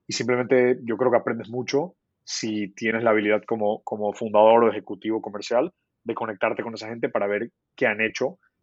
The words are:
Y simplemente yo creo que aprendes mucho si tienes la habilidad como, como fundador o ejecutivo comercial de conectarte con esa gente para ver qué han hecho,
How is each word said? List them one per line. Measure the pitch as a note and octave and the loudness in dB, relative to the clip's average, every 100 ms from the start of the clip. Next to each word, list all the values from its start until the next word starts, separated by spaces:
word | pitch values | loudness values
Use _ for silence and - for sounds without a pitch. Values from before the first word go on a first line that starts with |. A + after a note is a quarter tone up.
| - | -8
Y | |
simplemente | - A#2+ B2 A#2+ B2+ B2 B2+ | -4 0 -2 2 4 4 2
yo | A#2 G#2+ | -2 -2
creo | B2+ | 2
que | A#2 | 2
aprendes | - A#2 G#2+ | 0 -4 -8
mucho | A#2+ A#2+ C#3 F3 - _ _ | -8 -2 -2 -2 -8 _ _
si | - - A2+ G#2+ G2 | -12 -8 -4 -4 -6
tienes | - A2+ A2 | -4 -4 0
la | A#2 | 2
habilidad | G#2+ G#2 G#2+ | 2 2 0
como, | - A2+ G#2 G#2+ | 0 -2 -2 -4
como | - G#2+ G#2 | -6 -6 -4
fundador | - A2+ G#2 A2 A#2 | -4 0 6 8 8
o | A#2+ | 6
ejecutivo | G#2 - G2 G#2+ A2 | 2 -6 -8 -6 -6
comercial | G#2+ G2+ - A#2 E3+ - _ _ | -6 -10 -2 0 0 -6 _ _
de | A2+ | -10
conectarte | A2+ A2+ G2+ A2+ G#2 | -6 -8 -4 -4 -2
con | A2+ | -8
esa | A2 A2 | -10 -12
gente | A#2 B2+ | -6 -4
para | A#2 G2+ | -2 -2
ver | G#2 F3 _ _ - | -2 -4 _ _ -2
qué | B2 | 0
han | G#2+ | 0
hecho, | A2 - B2+ - _ _ | -2 -2 -4 -6 _ _